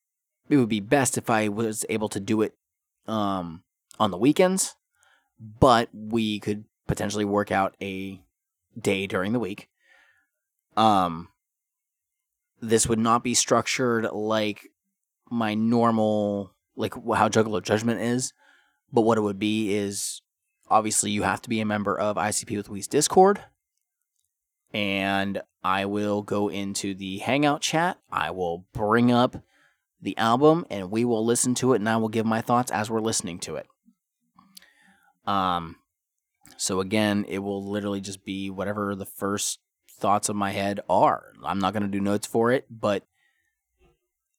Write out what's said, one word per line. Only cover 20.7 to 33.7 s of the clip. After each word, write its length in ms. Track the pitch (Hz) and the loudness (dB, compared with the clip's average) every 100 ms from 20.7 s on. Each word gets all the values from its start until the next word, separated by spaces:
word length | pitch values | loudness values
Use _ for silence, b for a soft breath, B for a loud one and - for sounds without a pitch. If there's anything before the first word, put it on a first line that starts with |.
| 110 107 - 107 | 0 2 -2 0
you 120 | 104 | 0
have 180 | 95 104 | 0 -2
to 80 | - | -2
be 120 | 110 | -2
a 40 | 107 | 0
member 320 | 104 101 92 | -2 -2 -2
of 200 | 104 101 | -2 0
I 140 | 104 | -2
C 140 | - - | -2 -6
P 120 | 104 | -8
with 120 | - | -8
Wee's 180 | 98 - | -10 -2
Discord, 540 | 143 - 185 190 202 - _ _ _ _ _ _ _ _ _ _ _ _ | 0 4 6 6 4 -6 _ _ _ _ _ _ _ _ _ _ _ _
and 680 | 107 101 98 98 98 101 95 - _ | -4 -2 0 0 0 -2 -6 -10 _
I 220 | 92 95 98 | -2 0 0
will 360 | 104 104 104 | -2 -2 -2
go 280 | 101 104 104 | -2 -2 -2
into 440 | 95 98 98 101 | -4 -6 -6 -6
the 240 | 95 95 95 | -6 -8 -6
Hangout 420 | - 139 147 147 | -2 2 2 0
chat. 380 | - 160 175 - _ | -2 0 -2 -4 _
I 200 | - 80 | -6 -4
will 340 | 92 87 87 - | -4 -6 -6 -10
bring 380 | 123 104 117 120 | -4 2 4 4
up 320 | 120 127 - - _ _ _ _ _ | 4 2 -2 -16 _ _ _ _ _
the 160 | 104 - | -8 -2
album, 480 | 113 120 151 165 - | 2 6 6 6 0
and 220 | 98 92 | -8 -4
we 140 | 113 120 | 0 2
will 200 | 110 113 | 2 2
listen 300 | 123 127 123 | 2 2 2
to 180 | 127 | 2
it, 40 | 117 | 2
and 120 | 107 | 2
I 80 | 113 | 0
will 120 | 110 | 0
give 160 | 113 110 | 0 0
my 160 | 113 | -2
thoughts 300 | - 123 123 | 2 0 2
as 180 | 101 110 | -2 -2
we're 100 | 110 | -2
listening 400 | 110 110 92 90 | -2 -2 -6 -10
to 160 | - 71 | -10 -10
it. 120 | - | -12